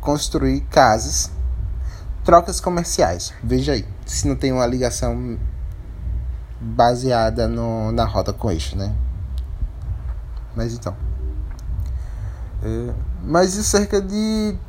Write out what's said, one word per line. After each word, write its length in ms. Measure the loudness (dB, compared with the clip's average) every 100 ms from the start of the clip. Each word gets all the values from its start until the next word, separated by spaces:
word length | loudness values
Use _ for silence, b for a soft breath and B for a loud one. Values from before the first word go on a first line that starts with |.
construir 600 | 2 0 0 2 2 2
casas, 680 | 4 6 8 6 2 -2 -2 -2 -2 -2 -4 -4 B B B -2
trocas 360 | 8 8 6 -2
comerciais. 720 | 0 0 0 2 2 2 -6 -6
Veja 300 | 0 2 2
aí, 120 | 0 -2 -8 -6
se 220 | -2 0
não 80 | 2
tem 160 | 2
uma 140 | 2 2
ligação 720 | 2 0 0 0 0 -4 -4 -4 -4 -8 -8 -10 -8 -4 -4 -4 -6 -10 -8
baseada 880 | -6 4 4 6 2 4 4 2 0
no, 440 | 0 -2 0 0
na 140 | 2 2
roda 280 | 2 0
com 160 | 0 0
eixo, 260 | 0 -2 -2
né? 200 | -2 -2 -2 -4 -6 -6 -6 -4 -6 -4 -6 -6 -4 -8 -8 -10 -8 -4
Mas 180 | -4
então, 220 | -4 -6 -4 -4 -4 -4 -6 -6 -8 -6 -4 -4 B B B B B B -6
é, 300 | -4 -4 -4 -4 -4 -4
mas 340 | 2 4 4 2
isso 140 | 2
cerca 320 | 2 4 0
de 540 | 0 -2 0 0 0 -2